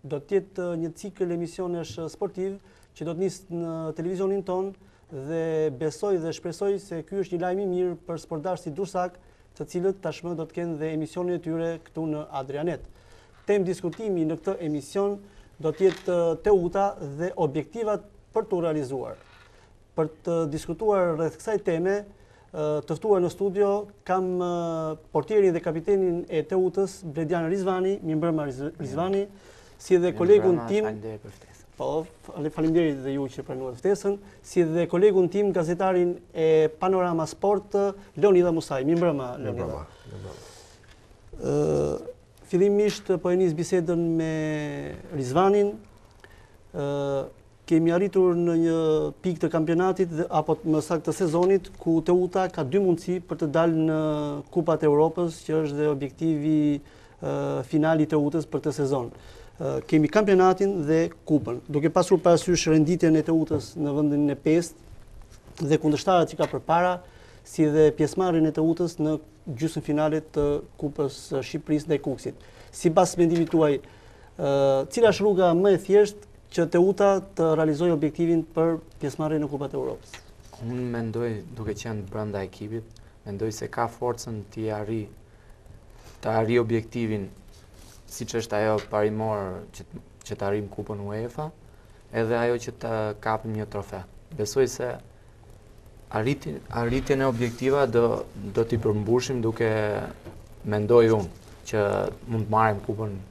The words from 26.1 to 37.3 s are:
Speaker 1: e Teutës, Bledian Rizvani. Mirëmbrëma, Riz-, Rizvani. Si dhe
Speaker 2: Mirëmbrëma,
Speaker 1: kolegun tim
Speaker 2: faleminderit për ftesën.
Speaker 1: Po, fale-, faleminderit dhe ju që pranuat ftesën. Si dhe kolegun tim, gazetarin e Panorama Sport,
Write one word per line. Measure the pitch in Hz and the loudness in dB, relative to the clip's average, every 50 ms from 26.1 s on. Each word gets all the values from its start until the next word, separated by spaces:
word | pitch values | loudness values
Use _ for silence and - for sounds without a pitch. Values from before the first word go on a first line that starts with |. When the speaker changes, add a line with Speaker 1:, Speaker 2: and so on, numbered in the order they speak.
| 170 175 175 - | 0 -2 -4 -2
Speaker 1:
e | 180 156 147 | -2 -2 -2
Teutës, | - 190 185 185 185 175 190 196 185 190 - - | 0 0 0 0 2 0 0 -2 -2 -4 -12 -14
Bledian | 165 135 160 165 151 180 170 165 160 | -8 -6 -4 -2 -2 0 -2 0 -2
Rizvani. | 185 196 185 190 185 185 185 190 196 - - | -2 -2 0 -2 0 0 0 0 0 -2 -2
Mirëmbrëma, | 160 156 156 156 170 160 156 147 143 | -2 -2 0 0 0 0 0 -2 -4
Riz-, | 123 131 139 151 - - | -6 -6 -8 -8 -8 -8
Rizvani. | 156 131 131 151 170 190 196 196 202 202 - - - - - - - - - | -8 -6 -4 -2 -2 0 0 -2 -2 -4 -8 -20 -20 -20 -20 -20 -20 -20 -20
Si | - - - 185 | -20 2 4 4
dhe | 180 175 180 | 6 6 2
Speaker 2:
Mirëmbrëma, | 160 - | 2 2
Speaker 1:
kolegun | 170 180 208 208 - 190 180 156 - - | 6 8 8 8 8 6 4 4 0 0
tim | 202 214 214 | 0 0 0
Speaker 2:
faleminderit | 214 214 104 104 110 110 107 - | -2 -6 -8 -10 -12 -12 -12 -14
për | 107 95 | -18 -20
ftesën. | - - - - - - - - | -20 -20 -20 -20 -20 -20 -20 -12
Speaker 1:
Po, | - 127 131 143 160 160 - - - - | -6 -6 -4 -2 -4 -6 -6 -16 -20 -20
fale-, | - - 170 147 156 151 | -16 -10 -6 -6 -6 -4
faleminderit | - 156 160 160 175 170 156 143 135 131 | -2 0 2 2 4 2 2 0 -2 -4
dhe | 139 135 | -4 -4
ju | 139 139 131 - | -4 -4 -6 -8
që | 147 131 | -12 -10
pranuat | - 131 131 131 127 123 120 | -10 -8 -8 -8 -8 -10 -4
ftesën. | - 185 202 190 - 202 202 202 - - - - - | 0 0 0 0 0 -4 -4 -4 -8 -20 -20 -20 -20
Si | - - 185 175 | -4 0 0 2
dhe | 160 156 170 170 170 | 2 2 0 0 0
kolegun | 180 175 196 214 190 190 180 165 | 2 4 4 6 6 6 2 2
tim, | 180 202 208 202 180 | 2 0 0 2 0
gazetarin | 185 165 156 175 170 190 190 185 180 175 175 175 - - _ | 0 0 0 -2 0 0 2 2 2 2 0 -2 -6 -12 _
e | - 165 160 160 156 156 156 151 156 - | -4 0 2 4 6 6 4 2 0 -2
Panorama | - 185 190 185 180 180 170 165 160 | 0 0 2 2 2 0 0 -2 -2
Sport, | 151 | -4